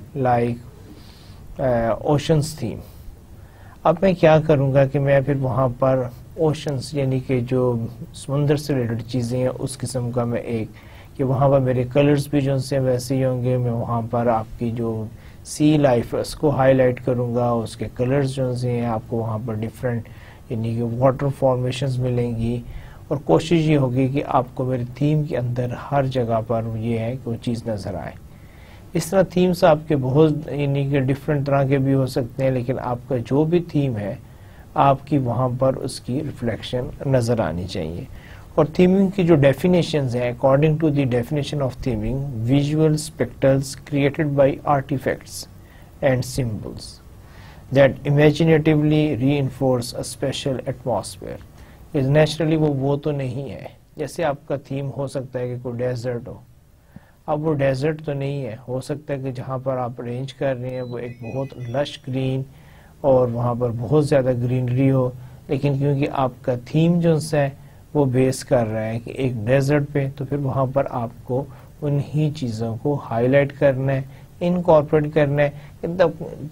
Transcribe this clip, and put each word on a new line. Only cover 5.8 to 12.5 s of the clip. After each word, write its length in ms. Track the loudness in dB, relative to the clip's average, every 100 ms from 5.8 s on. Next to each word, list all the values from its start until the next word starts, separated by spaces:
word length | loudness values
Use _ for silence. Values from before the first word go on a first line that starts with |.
| 2 2 -2 -10 -16 -2
oceans, 560 | 0 0 -4 -6 -6
यानी 260 | -4 -2 -2
कि 200 | 0 -2
जो 480 | 0 0 2 0 -4 -8 -16
समुंदर 420 | -14 -4 0 2 0
से 180 | 0
related 280 | -2 -2 -4
चीज़ें 380 | -4 -4 -2 -2
हैं, 80 | -2
उस 280 | -2 -8 -8
किस्म 340 | -6 -4 -4
का 140 | -2
मैं 180 | -2 -4
एक, 280 | -4 -4 -6 -10 -20 -20 -18 -4
कि 80 |
वहाँ 260 | -2 2 4
पर 100 | 4
मेरे 240 | 2 0
colors 460 | 0 4 4 4 2
भी 100 | 0
जो 120 | 2